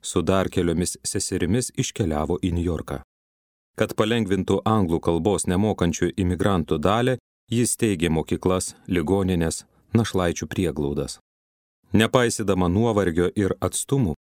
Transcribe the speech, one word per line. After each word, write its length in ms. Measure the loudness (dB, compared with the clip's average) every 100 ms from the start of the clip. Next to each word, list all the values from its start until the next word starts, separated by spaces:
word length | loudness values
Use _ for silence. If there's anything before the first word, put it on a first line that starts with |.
su 180 | -4 -2
dar 260 | 0 0 0
keliomis 480 | -2 -2 0 -4 -6
seserimis 680 | -8 -6 -6 -4 0 -2 -2
iškeliavo 640 | -6 -6 -2 -2 -2 -2 -2
į 120 | -2
Niujorką. 460 | -2 -2 -4 -6 -10 -12 _ _ _ _ _ _ -4
Kad 140 | -4
palengvintų 720 | 0 0 2 0 -2 0 0
anglų 360 | 2 2 2 0
kalbos 440 | 2 2 2 0 0
nemokančių 680 | 0 2 2 0 2 -2 0
imigrantų 640 | 0 2 2 2 0 0
dalią, 380 | 2 2 0 -2 _ _ _
jis 260 | 0 0 0
steigė 320 | 0 0 0
mokyklas, 680 | 0 -2 -2 0 0 -2 -12 -4
ligonines, 760 | -2 2 2 2 0 0 -4 -12 _ _
našlaičių 560 | 0 0 0 -2 -2 -6
prieglaudas. 720 | -4 -4 -2 -4 -4 -6 -10 _ _ _ _ _ _ _
Nepaisydama 760 | 2 4 4 2 0 0 2 2
nuovargio 600 | 2 2 2 2 2 0 2
ir 180 | -2 0
atstumų 540 | -4 -4 -2 0 0 -4